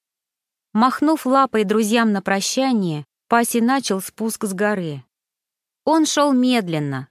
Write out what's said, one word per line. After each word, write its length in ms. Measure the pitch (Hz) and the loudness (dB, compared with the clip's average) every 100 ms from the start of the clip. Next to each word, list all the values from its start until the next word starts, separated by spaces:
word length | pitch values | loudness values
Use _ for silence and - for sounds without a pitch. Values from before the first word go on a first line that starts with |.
| _ _ _ _ _ _ _ | _ _ _ _ _ _ _
Махнув 520 | 214 247 247 294 320 254 | 0 2 2 0 0 2
лапой 360 | 269 269 220 | 2 2 0
друзьям 480 | 202 214 214 233 226 | 0 0 2 2 2
на 100 | 196 | 0
прощание, 840 | - 196 202 - 262 240 180 151 143 _ - | 0 -2 -2 -2 0 0 -2 -4 -8 _ -2
Паси 320 | 233 233 240 | 0 2 0
начал 420 | 233 269 - 190 | 0 0 -2 -6
спуск 440 | - - 220 - 208 | -6 -8 -8 -6 -6
с 80 | |
горы. 500 | 185 208 202 165 143 - _ _ _ _ _ _ _ | -2 -2 -2 -6 -10 -14 _ _ _ _ _ _ _
Он 220 | - 320 302 | 0 2 2
шёл 260 | - 294 | 2 2
медленно, 720 | 254 254 247 180 156 147 135 135 | 2 2 0 0 -2 -4 -6 -10